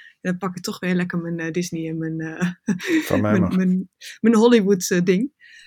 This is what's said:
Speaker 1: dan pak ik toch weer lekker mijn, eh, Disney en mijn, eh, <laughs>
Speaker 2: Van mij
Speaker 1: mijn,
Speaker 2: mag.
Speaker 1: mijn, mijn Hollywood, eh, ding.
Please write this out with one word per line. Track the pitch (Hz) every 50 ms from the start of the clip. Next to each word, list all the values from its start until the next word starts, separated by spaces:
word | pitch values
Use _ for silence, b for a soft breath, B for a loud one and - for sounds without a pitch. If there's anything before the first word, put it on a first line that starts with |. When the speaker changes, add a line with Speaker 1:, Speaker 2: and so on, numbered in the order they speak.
| B B B B
Speaker 1:
dan | _ 180 180 180
pak | 196 190 180
ik | 180 -
toch | 220 208 -
weer | - 180 180
lekker | 180 180 180 185 175
mijn, | 165 170 170 165
eh, | 160 165
Disney | 160 175 175 175 175 160 160 160
en | 160 160
mijn, | 160 160 160 160
eh, | 160 160 160 - 180 180 180 _ _
<laughs> | - 185 180 - 370 330 311 311 -
Speaker 2:
Van | - -
mij | 208 -
Speaker 1:
mijn, | 208 185 180
Speaker 2:
mag. | 180 185
Speaker 1:
mijn, | 185 185 185 185 185 190 - _ _ B B B B
mijn | - 220 233
Hollywood, | 214 226 240 240 226 190 196 202 180 - -
eh, | 190 175 175
ding. | 196 185 190 254 285 _ B B B B B B